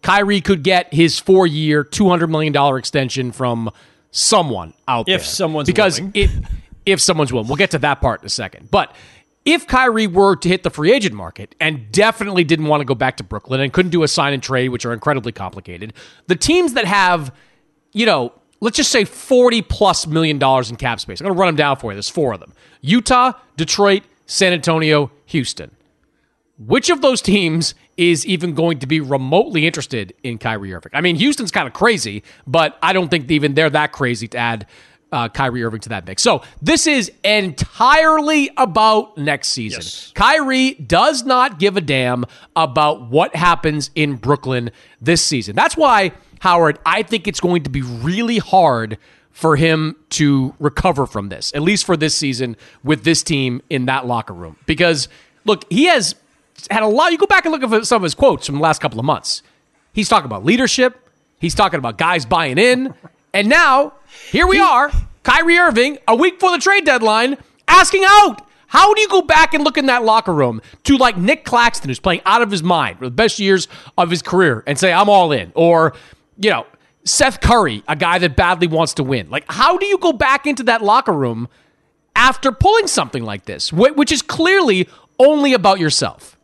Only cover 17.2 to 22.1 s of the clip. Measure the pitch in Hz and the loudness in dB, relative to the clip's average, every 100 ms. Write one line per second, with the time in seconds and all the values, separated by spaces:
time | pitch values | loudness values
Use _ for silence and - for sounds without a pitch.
17.2 | 139 - _ _ _ _ _ 208 226 160 | -4 -16 _ _ _ _ _ -2 0 0
18.2 | 120 _ _ _ 220 - - 254 202 - | -2 _ _ _ -6 -2 0 0 -2 -6
19.2 | - 254 247 233 - - 208 170 160 156 | 0 4 4 2 -4 0 0 0 -2 -2
20.2 | 165 147 135 131 117 120 131 113 - 90 | 0 0 0 0 -2 -6 -6 -6 -10 -10
21.2 | 185 180 185 151 147 135 117 98 - | -6 0 0 0 0 -2 -6 -10 -8